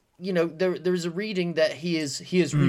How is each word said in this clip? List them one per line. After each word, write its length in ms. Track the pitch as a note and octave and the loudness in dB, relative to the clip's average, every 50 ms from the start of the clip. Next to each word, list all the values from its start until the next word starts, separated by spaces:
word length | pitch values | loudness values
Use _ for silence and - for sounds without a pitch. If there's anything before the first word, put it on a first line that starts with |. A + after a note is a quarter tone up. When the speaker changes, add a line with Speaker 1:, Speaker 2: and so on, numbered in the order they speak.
| _ _ _ - | _ _ _ -10
Speaker 1:
you 140 | F3 G3 F#3 | -6 0 0
know, 140 | E3+ E3+ | 2 0
there, 300 | E3 D#3 D#3+ F#3 F#3 F3 | 0 0 0 0 0 0
there 160 | - D#3+ F3+ F3+ | 0 0 0 0
is 120 | F3+ E3 | 0 -2
a 60 | F3 | -4
reading 420 | E3 F#3 G#3+ G#3+ G#3 F#3 F3 F3 D#3+ | -4 -4 -6 -4 -2 -2 -2 0 0
that 200 | D#3 D#3 D3 C#3+ | 2 0 0 0
he 240 | B2+ D#3+ F3 E3+ | -2 -2 -2 0
is, 220 | D#3+ D3+ C#3 - - | 0 -2 -2 -6 -8
he 200 | - - F3+ F3+ | -6 0 2 2
is 100 | E3+ C3+ | 2 4
Speaker 2:
Hmm. 120 | C#3+ D3 C#3 | 4 4 4